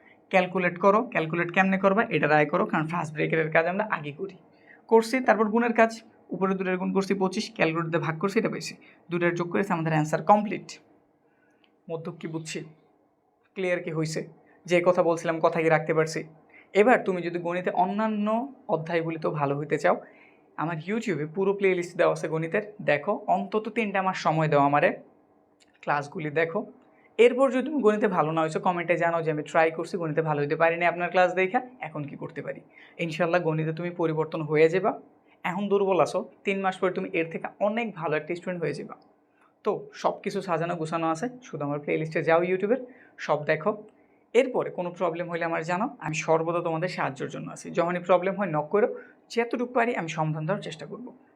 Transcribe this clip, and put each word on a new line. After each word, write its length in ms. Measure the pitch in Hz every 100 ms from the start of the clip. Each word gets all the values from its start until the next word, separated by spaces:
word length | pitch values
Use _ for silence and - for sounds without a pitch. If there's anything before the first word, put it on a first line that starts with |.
| _ _ -
ক্যালকুলেট 500 | 190 180 180 180 175
করো। 260 | 202 208
ক্যালকুলেট 480 | 247 165 160 170 170
কেমনে 260 | 190 190 190
করবা? 260 | 196 196 233
এটা 180 | 156 151
রায় 180 | 151 151
করো, 200 | 180 208
কারণ 200 | 175 156
ফার্স্ট 260 | 175 156
ব্র্যাকেটের 400 | 151 160 156 156
কাজ 140 | 165 170
আমরা 220 | 190 214
আগে 220 | 156 147
করি। 240 | 143 190 - _ _ - - -
করছি, 320 | 226 226 254
তারপর 280 | 254 202 220
গুণের 240 | 226 240
কাজ, 300 | 233 226 - - _ -
উপরে 240 | 170 190
দুটোর 220 | 190 185 180
গুণ 160 | 190
করছি 220 | 190 190
পঁচিশ, 380 | 190 185 214 -
ক্যালকুলেটর 360 | - 160 160 165
দিয়ে 120 | 165
ভাগ 160 | 151 156
করছি, 200 | 202 220
এটা 100 | -
পেয়েছি। 260 | - - - - _ -
দুটোর 240 | 170 175
যোগ 180 | 170 175
করেছি, 200 | 208 196
আমাদের 200 | 170 160
অ্যান্সার 300 | 156 151 160
কমপ্লিট। 580 | 160 208 208 185 - - _ _ _ _ _ _ _ _ _ _ -
মধ্যক 240 | 165 170 -
কি 80 | 165
বুঝছি? 320 | 160 160 185 156 - _ _ _ _ _ _ _
ক্লিয়ার 260 | - 185 175
কি 120 | 175
হইছে? 360 | 156 156 - - - _ _
যে 180 | 165 175 180
কথা 160 | 180
বলছিলাম, 380 | 170 165 170 165
কথা 220 | 165 165
কি 60 | 160
রাখতে 260 | 156 160
পারছি? 300 | 160 156 156 - - _ - _
এবার 260 | 190 208 226
তুমি 180 | - 180
যদি 160 | 170 175
গণিতে 320 | 170 175 185
অন্যান্য 840 | - 190 202 220 214 208 226 269 - -
অধ্যায়গুলিতেও 640 | 160 160 170 160 160 175
ভালো 280 | 156 139 139
হইতে 200 | 151 151
চাও, 220 | 175 226 - - - _ _ -
আমার 200 | 156 156
YouTube-এ 500 | 165 226 226 147 151
পুরো 180 | 190 190
প্লেলিস্ট 440 | 196 190 180 175 -
দেওয়া 160 | 165
আছে 160 | 160 160
গণিতের, 440 | 160 165 208 208 -
দেখো। 420 | 151 147 202 220 -
অন্তত 420 | 180 196 214 220
তিনটা 340 | 233 208 196
মাস 160 | 185 180
সময় 300 | 170 156 156
দাও 120 | 143
আমারে, 360 | 143 147 180 254 - _ _ _ _ _ _ _
ক্লাসগুলি 500 | - 147 139 190 151
দেখো। 360 | 151 165 202 - - _ _ _ -
এরপর 340 | 240 247 269
যদি 140 | 254 262
তুমি 160 | 302
গণিতে 260 | 214 208 214
ভালো 220 | 180 151
না 120 | 160
হইছো, 180 | 160 -
কমেন্টে 360 | 190 175 170 165
জানাও 260 | 170 170
যে, 80 | 160
"আমি 120 | 151
ট্রাই 280 | 147 170 160
করছি, 260 | 165 165 190
গণিতে 260 | 160 151
ভালো 180 | 156 147
হইতে 160 | 147 156
পারিনি 280 | 165 170
আপনার 260 | 175 170 175
ক্লাস 240 | 185 180
দেখা, 260 | 175 190 240 - -
এখন 240 | 151 151
কি 120 | 143 -
করতে 260 | - 143
পারি?" 180 | 117 - - - - -
ইনশাল্লাহ 420 | 170 156 170 180
গণিতে 320 | 160 156 160
তুমি 180 | 160 175
পরিবর্তন 520 | 175 160 156 156 175
হয়ে 260 | 151 151 160
যাবা। 320 | 185 208 277 - _ _ _
এখন 260 | 175 180 202
দুর্বল 320 | 196 196 175
আছো, 280 | 135 180 - -
তিন 160 | - 196
মাস 180 | 190 185
পরে 140 | 185
তুমি 180 | 190 185
এর 180 | 165 160
থেকে 180 | 165 - -
অনেক 340 | 202 220 226
ভালো 220 | 160 139 151
একটা 180 | 156
স্টুডেন্ট 280 | 175 185 180
হয়ে 120 | 156
যাবা। 200 | - - - _ _ _ _ _ _
তো 220 | 214 156 -
সব 280 | - 170 -
কিছু 200 | 208 190
সাজানো 360 | 180 160 170 175
গুছানো 340 | 156 165 160
আছে, 180 | 160 254 -
শুধু 220 | - 156
আমার 140 | 143 147
প্লেলিস্টে 440 | 147 160 156 170
যাও 200 | 151 165
YouTube-এর, 420 | 180 185 202 247 - - - -
সব 260 | - 147
দেখো। 380 | 151 156 208 - - _ _ _ _
এরপরে 380 | 233 262 208 170
কোনো 200 | - 175
প্রবলেম 400 | 175 175 165 170
হইলে 140 | 170
আমার 180 | 165 165
জানাও, 260 | 160 180 240 -
আমি 160 | 156
সর্বদা 460 | 156 - 160 160 170
তোমাদের 280 | 170 160 180
সাহায্যের 400 | 175 143 135 147
জন্য 240 | 151 156
আছি। 180 | - -
যখনই 300 | 170 170 180
প্রবলেম 340 | 180 180 185
হয়, 120 | 190 196
নক 220 | 151 151
করো, 260 | 208 247 - - _ -
যতটুকু 420 | 233 233 240 247
পারি 240 | 254 233 247
আমি 120 | 165
সমাধান 380 | 160 156 156 156
দেওয়ার 160 | 202
চেষ্টা 240 | - - -
করব। 260 | - 247 - _